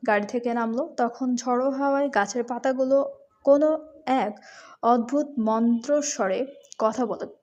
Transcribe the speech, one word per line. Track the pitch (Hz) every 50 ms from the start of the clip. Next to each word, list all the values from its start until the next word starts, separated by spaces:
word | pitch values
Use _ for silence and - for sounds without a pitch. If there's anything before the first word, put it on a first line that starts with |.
| - -
গাড়ি | 208 208 208
থেকে | 208 - 240 240 240 233
নামলো, | 240 226 226 226 247 311 320 - -
তখন | 247 233 233 - 262 254 247
ঝড়ো | 240 - 254 247 240 254 277
হাওয়ায় | 269 262 277 277 277 277 285 285 277
গাছের | - 202 202 - 247 233
পাতাগুলো | 240 247 240 - 269 262 254 262 262 269 277 277 - - - _ _ _ _ -
কোনো | 277 277 285 302 311 311 311 - - - - -
এক | - 262 262 202 208 208 - - - - - - - - - -
অদ্ভুত | 226 240 247 226 240 269 294 294 285 - -
মন্ত্রস্বরে | 214 220 220 226 233 233 233 233 233 - 294 294 294 - - - 208 190 190 196 269 269 - - - _ - -
কথা | 226 220 220 240 247
বলে | 208 185 - - - - -